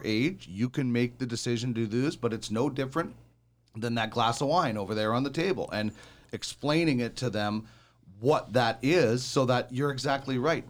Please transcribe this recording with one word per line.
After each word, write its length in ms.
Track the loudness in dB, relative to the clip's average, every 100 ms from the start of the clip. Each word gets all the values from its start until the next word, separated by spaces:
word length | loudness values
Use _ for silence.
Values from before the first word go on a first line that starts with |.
| 0
age, 420 | 2 0 -2 -8
you 220 | -4 -2
can 220 | 0 0
make 240 | 2 0 -2
the 80 | -6
decision 480 | -4 -2 -2 -2
to 140 | -2 -2
do 140 | 0
this, 120 | 0 -2
but 180 | -4
it's 180 | -4 -4
no 180 | 0 0
different 460 | -2 -4 -4 -4 -8 -20 _ _ _ _ -8
than 200 | -2 0
that 160 | 0
glass 280 | 2 2 2
of 80 | 2
wine 300 | 2 2 0
over 160 | -2
there 220 | 0 0 0
on 80 |
the 80 | 0
table," 400 | -2 -2 -2 -2
and 180 | -2 -2 -4 -14 -20 -12
explaining 680 | -10 -10 -6 0 2 2 2
it 160 | -2 -2
to 160 | -2
them 340 | -2 -2 -2 -6 -16 _ _ -20 -4
what 340 | 2 2 2
that 260 | 2 2 2
is, 400 | 2 4 4 2
so 220 | 0 2 4
that 280 | 2 0
you're 180 | -2 -2
exactly 460 | -2 -2 -2 0 0
right. 260 | 2 0 -2